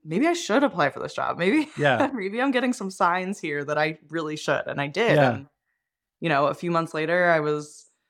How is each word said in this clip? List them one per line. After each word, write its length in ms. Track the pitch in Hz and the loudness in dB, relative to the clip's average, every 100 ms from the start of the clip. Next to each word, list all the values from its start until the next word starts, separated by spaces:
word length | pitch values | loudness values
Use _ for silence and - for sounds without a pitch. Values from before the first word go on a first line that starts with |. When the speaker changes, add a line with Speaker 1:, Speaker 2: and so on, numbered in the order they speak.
Speaker 1:
maybe 240 | 156 175 320 | -6 0 0
I 60 | |
should 280 | 339 - 240 | 0 0 2
apply 280 | 277 175 143 | 2 2 0
for 100 | - | -2
this 140 | - - | -8 -4
job. 220 | 131 139 | -4 0
Maybe, 300 | 180 302 - 139 | 2 2 0 0
Speaker 2:
Yeah. 320 | 143 120 269 | 2 2 0
Speaker 1:
<laughs> 40 | |
maybe 280 | 254 190 226 | -2 -6 -2
I'm 100 | 277 | 0
getting 220 | 247 247 | 0 0
some 180 | 247 196 | -2 -6
signs 480 | - 180 180 185 202 | 0 2 2 -2 -6
here 240 | 160 147 | -6 -4
that 140 | 143 151 | -2 0
I 200 | 156 160 147 | 0 -2 -8
really 260 | 165 151 151 | -6 -4 -4
should." 320 | - 139 - | -2 -2 -2
And 120 | 143 | -4
I 60 | 143 | -4
did. 280 | 175 226 151 | 0 4 4
Speaker 2:
Yeah. 160 | 131 113 | 4 0
Speaker 1:
And, 120 | 143 _ _ _ _ _ _ _ | -8 _ _ _ _ _ _ _
you 80 | 170 | 0
know, 180 | 139 143 | 2 2
a 60 | |
few 160 | 151 175 | 0 -2
months 240 | 170 160 | -2 -2
later, 360 | 156 156 175 175 | -4 0 2 4
I 80 | 160 | 4
was 500 | 151 151 147 - - _ | 2 -2 -6 -16 -20 _